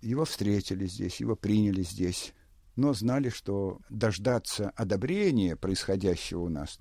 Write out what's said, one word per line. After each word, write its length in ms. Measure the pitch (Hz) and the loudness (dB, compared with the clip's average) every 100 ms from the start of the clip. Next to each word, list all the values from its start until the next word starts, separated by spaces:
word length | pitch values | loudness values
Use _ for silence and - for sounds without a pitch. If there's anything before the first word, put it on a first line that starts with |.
Его 240 | 113 131 - | -2 0 0
встретили 600 | - 101 101 - 95 95 | 0 2 2 0 -4 -4
здесь, 320 | 101 92 - | -4 -6 -4
его 160 | 113 107 | -2 -2
приняли 480 | 101 107 104 95 | 2 4 4 2
здесь, 500 | 85 - 90 90 - - _ - - 117 | -2 -2 -2 -2 -8 -16 _ -20 -8 0
но 160 | 143 110 | 0 2
знали, 340 | 117 135 127 | 0 0 0
что 500 | - 98 101 95 95 - | -4 -4 -2 -2 -6 -10
дождаться 840 | 107 113 92 123 120 - - 98 | -2 0 2 2 0 0 -4 -4
одобрения 840 | - 98 98 131 196 196 120 90 80 | -2 0 0 0 2 4 4 2 2
происходящего 840 | 95 92 - 95 95 85 - 87 | -2 0 0 2 2 0 -2 -4
у 100 | 87 | -2
нас — 300 | 73 73 - | -4 -6 -10